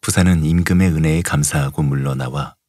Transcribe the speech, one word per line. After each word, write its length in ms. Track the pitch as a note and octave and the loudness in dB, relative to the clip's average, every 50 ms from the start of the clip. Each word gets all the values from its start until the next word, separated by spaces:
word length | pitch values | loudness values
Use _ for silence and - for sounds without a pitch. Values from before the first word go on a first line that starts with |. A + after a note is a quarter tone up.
부사는 440 | - - - G2 F2+ F#2 F2+ E2 D2+ | -6 -2 0 2 4 4 4 2 2
임금의 480 | D#2 E2 E2+ F2 - F#2 F2+ F#2+ F2+ | 2 2 2 2 2 2 2 4 2
은혜에 300 | D#2+ D#2 D#2+ D#2 D#2 E2 | 2 2 0 0 0 0
감사하고 600 | F2+ - - D2 D2 - - D2+ C#2 C#2 C#2+ - | -2 -2 -2 -2 -2 0 -2 -2 -2 -2 -2 -2
물러나와 720 | D#2 C#2+ C#2 C#2 C2+ C#2 C2+ C2 C2 B1 - - C#2 - - _ _ | -2 -2 -2 -2 -4 -4 -6 -6 -8 -8 -6 -8 -8 -8 -12 _ _